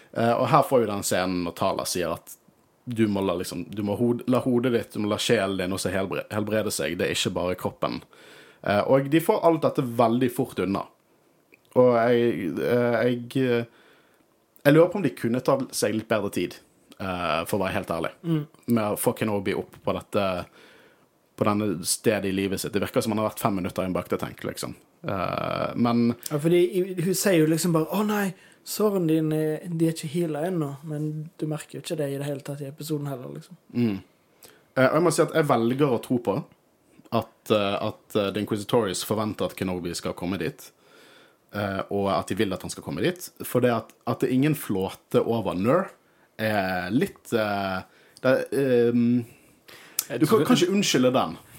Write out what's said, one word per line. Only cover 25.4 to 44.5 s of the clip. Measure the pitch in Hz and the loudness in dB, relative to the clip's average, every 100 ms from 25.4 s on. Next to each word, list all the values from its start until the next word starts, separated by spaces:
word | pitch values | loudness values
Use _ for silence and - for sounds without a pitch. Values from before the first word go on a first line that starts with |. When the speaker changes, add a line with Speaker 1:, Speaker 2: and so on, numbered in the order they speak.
| 50 50 - | -4 -2 -4
Speaker 1:
men | - 120 120 117 117 - | 0 2 2 2 0 -4
Speaker 2:
Ja, | 147 | -2
fordi | 165 175 180 | 2 4 4
i-, | 190 190 185 | 0 -2 -2
hun | 170 | -2
sier | 175 208 170 | 0 2 4
jo | 156 | 4
liksom | 160 180 | 2 2
bare, | 160 156 | 0 0
«Å | 185 214 | 0 0
nei, | 208 190 - - _ - | 0 -2 -6 -16 _ -8
sårene | - 208 196 160 | -2 0 2 2
dine, | 160 156 156 156 156 180 | 2 2 0 -2 -4 -6
de | 165 165 | 0 0
er | |
ikke | 160 156 | 0 -4
healet | 170 165 147 175 | -4 -2 -2 -2
ennå», | 180 143 139 | -2 -4 -6
men | 156 151 151 151 156 - | -8 -6 -6 -6 -10 -8
du | 151 | -6
merker | 147 - 135 | -6 -8 -12
jo | |
ikke | - 160 | -8 -6
det | 143 | -4
i | 139 | -4
det | 143 | -6
hele | 139 | -8
tatt | 143 143 | -8 -10
i | 139 | -12
episoden | 147 156 147 143 | -12 -6 -6 -6
heller, | 127 139 147 | -8 -10 -14
liksom. | - 170 _ | -18 -20 _
Speaker 1:
Mm. | 120 117 98 - _ _ _ - - _ | -2 0 -2 -8 _ _ _ -20 -20 _
Eh, | - 131 | 2 4
og | 151 | 4
jeg | |
må | 175 | 2
si | 160 | 2
at | 151 175 | 2 2
jeg | 147 | 2
velger | 120 117 131 147 | 2 2 2 2
å | 113 | 0
tro | - 120 | 0 -2
på | 101 101 - _ _ _ _ _ - | 0 -4 -4 _ _ _ _ _ -4
at, | - - _ - | -2 -2 _ 0
eh, | 107 98 101 107 | 2 2 -2 -4
at, | - - 110 | -8 -4 -2
eh, | 98 | 0
The | 104 | -2
Inquisitorius | 101 107 101 123 104 87 - | -2 -4 0 0 0 -2 -4
forventer | 107 107 - 92 | -2 -4 -4 -6
at | - | -4
Kenobi | 92 90 87 | -4 -4 -6
skal | 82 90 - | -6 -8 -6
komme | 90 95 | -4 -2
dit, | 85 - - _ _ - - - - _ _ | -4 -6 -16 _ _ -20 -20 -20 -20 _ _
eh, | 101 101 98 - | -6 -4 -4 -4
og | 101 98 | -2 0
at | 92 - | 0 -2
de | |
vil | 98 104 | -2 -2
at | 92 90 | -4 -8
han | |
skal | - | -10
komme | - 82 | -10 -4
dit, | 143 - - - | -2 -4 -10 -14
for | - 127 | -4 2
det | 123 | 2
at, | 113 - - - | 0 -4 -10 -6
at | 123 | -2
det | 135 | 0
er | |
ingen | 127 147 | 2 2